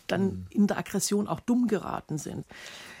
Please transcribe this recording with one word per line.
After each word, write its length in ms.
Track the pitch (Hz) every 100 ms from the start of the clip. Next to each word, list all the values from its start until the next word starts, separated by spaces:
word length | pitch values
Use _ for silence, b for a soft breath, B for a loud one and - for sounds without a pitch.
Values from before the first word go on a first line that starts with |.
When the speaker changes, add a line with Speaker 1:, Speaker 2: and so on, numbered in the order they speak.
| -
Speaker 1:
dann 200 | 180 190
Speaker 2:
Mhm. 200 | 135 92
Speaker 1:
in 160 | - 202
der 100 | -
Aggression 500 | - 202 - 208 208
auch 120 | 165
dumm 260 | - 247 240
geraten 540 | 196 - - - 151
sind. 260 | - - - B B B B B